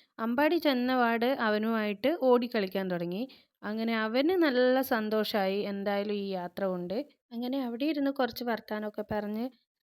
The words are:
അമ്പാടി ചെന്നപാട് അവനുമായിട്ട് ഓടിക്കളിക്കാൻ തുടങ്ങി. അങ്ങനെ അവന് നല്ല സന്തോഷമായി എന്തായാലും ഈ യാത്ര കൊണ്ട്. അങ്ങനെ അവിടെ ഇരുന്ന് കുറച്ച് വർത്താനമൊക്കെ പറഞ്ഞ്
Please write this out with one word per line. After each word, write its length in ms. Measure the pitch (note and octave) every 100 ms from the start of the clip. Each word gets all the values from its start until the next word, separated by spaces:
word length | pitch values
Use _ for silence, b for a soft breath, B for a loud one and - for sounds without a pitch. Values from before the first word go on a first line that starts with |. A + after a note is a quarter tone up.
| B -
അമ്പാടി 380 | A3+ A#3+ D4+ E4+
ചെന്നപാട് 720 | D4+ B3 B3 B3+ A#3 A#3 A#3 C#4
അവനുമായിട്ട് 680 | A3+ G#3+ A3 A3+ G#3 G#3 B3+ E4+
ഓടിക്കളിക്കാൻ 640 | C4 B3 A#3+ A3+ F#3+ G3 F#3+
തുടങ്ങി. 340 | F3 F3 F#3 C4 B B _
അങ്ങനെ 300 | G3+ A3 A3+ A3+
അവന് 360 | A3 A#3+ D4+ F#4
നല്ല 440 | D#4+ B3 B3+ C4
സന്തോഷമായി 800 | C4 A#3 G#3+ G#3+ G#3 A3 F#3+ G3
എന്തായാലും 520 | G3+ G3+ G3 G3+ G#3 G#3
ഈ 120 | G3
യാത്ര 340 | F#3 F3 F#3 G3
കൊണ്ട്. 320 | F3+ F3+ G#3 C#4+ _ _
അങ്ങനെ 260 | A#3 B3 C4+
അവിടെ 240 | B3 A#3 D4
ഇരുന്ന് 260 | D4 C#4
കുറച്ച് 320 | C#4 B3 A#3+
വർത്താനമൊക്കെ 600 | A#3+ A3 - G#3+ G#3+ G#3+ G#3
പറഞ്ഞ് 400 | G#3+ G#3 G#3+ B3+ b _ _